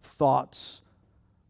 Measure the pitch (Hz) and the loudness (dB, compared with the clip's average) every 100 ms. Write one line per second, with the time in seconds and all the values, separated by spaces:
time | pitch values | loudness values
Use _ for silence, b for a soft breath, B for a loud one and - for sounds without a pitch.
0 | - - 143 131 - - - - _ _ | -14 0 2 2 0 -10 -14 -16 _ _
1 | _ _ _ _ _ | _ _ _ _ _